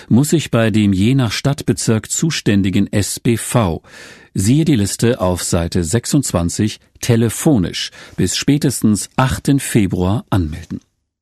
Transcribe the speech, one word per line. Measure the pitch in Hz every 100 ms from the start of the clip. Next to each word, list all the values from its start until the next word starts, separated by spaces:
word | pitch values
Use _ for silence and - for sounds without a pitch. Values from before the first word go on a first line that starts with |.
| -
muss | 113 147
sich | 165 -
bei | 120 113
dem | 107 104
je | 95 107
nach | 135 120
Stadtbezirk | - 139 143 - 110 - 110 -
zuständigen | - 165 - - 101 98 98 98
S | 107 95 -
B | - 117
V, | - 127 98 82 - - - - -
siehe | - 98 143 160
die | 127
Liste | 101 - 117 123
auf | 92 90
Seite | - 90 85 92
sechsundzwanzig, | 82 117 - 151 - 87 87 - 107 - _ -
telefonisch | - 113 117 - 165 127 82 - - - - -
bis | 92 -
spätestens | - 147 151 - 113 101 - -
achten | 131 - - 139
Februar | - 120 95 90 92 107 -
anmelden. | 107 80 80 - - _ _ _ _